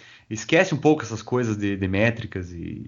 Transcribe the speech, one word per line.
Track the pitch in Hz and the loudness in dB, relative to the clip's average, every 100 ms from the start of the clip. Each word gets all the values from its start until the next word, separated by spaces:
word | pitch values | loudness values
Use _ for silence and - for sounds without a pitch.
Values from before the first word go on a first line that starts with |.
| - - - | -20 -20 -12
Esquece | 110 - 160 185 | -10 2 4 4
um | 147 | 4
pouco | 151 151 | 4 4
essas | - 110 | 0 -8
coisas | - 123 120 104 | -2 0 0 0
de, | 101 98 | -2 0
de | 95 | 0
métricas | 95 113 113 - 95 87 | 2 2 2 -6 -8 -10
e, | 87 82 80 | -10 -10 -10